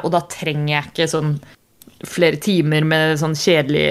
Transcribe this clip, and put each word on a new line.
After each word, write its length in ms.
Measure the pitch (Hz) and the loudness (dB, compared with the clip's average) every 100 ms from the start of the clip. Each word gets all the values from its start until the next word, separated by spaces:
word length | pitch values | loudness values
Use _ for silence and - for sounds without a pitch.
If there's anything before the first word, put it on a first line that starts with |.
og 80 | - | 0
da 80 | 175 | -2
trenger 480 | 175 - 165 151 147 147 | -4 -8 -6 -4 -2 -2
jeg 80 | |
ikke 240 | 143 - 160 | -4 -4 -2
sånn 220 | 156 151 147 - - _ _ - - - | -2 -2 -4 -8 -20 _ _ -20 -16 -10
flere 320 | - 170 151 | 0 2 2
timer 460 | 208 180 151 156 156 | 0 0 2 2 2
med 320 | 156 156 151 | 2 2 0
sånn 160 | 160 | -2
kjedelig 540 | 151 - 160 139 147 151 | -2 2 2 2 0 0